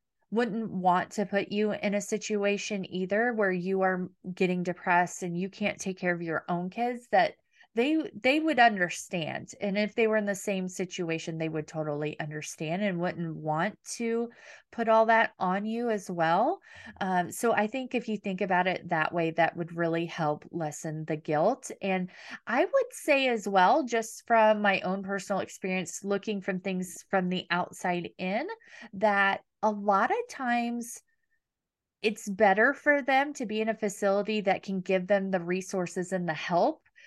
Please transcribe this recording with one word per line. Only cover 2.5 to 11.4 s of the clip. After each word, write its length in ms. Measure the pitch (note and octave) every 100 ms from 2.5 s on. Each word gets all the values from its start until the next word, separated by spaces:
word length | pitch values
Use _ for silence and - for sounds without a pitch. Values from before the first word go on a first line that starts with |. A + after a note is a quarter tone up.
| G3+ - G#3 F#3
either 440 | F3+ F#3 G3+ A#3+
where 180 | A3 G3
you 300 | F#3 F3+ F#3+
are 280 | F#3+ F#3 F3+ - F#3+
getting 300 | F3+ F#3 F3+
depressed 580 | F3+ F3 - F3 F3 -
and 160 | F#3 E3+
you 120 | F#3+
can't 280 | - G#3 -
take 200 | G3+ F#3
care 140 | F3+
of 80 | E3+
your 240 | E3+ - -
own 220 | F3 F#3
kids, 380 | A3+ A#3+ A#3+ -
that 220 | G3 E3+ - _ _ _ A3+
they, 220 | C4 D#4+ C#4+ G#3
they 180 | B3+ D4+
would 180 | D#4+ B3+
understand. 920 | A#3+ G3+ F3 - - F3+ D3 - - -
And 180 | G3+ G3
if 180 | G#3 -
they 120 | A3
were 80 | A3
in 100 | G3+
the 80 |
same 360 | G3 - F#3+ F#3
situation, 680 | F3+ F3+ - E3+ E3 F3
they 120 | D#3+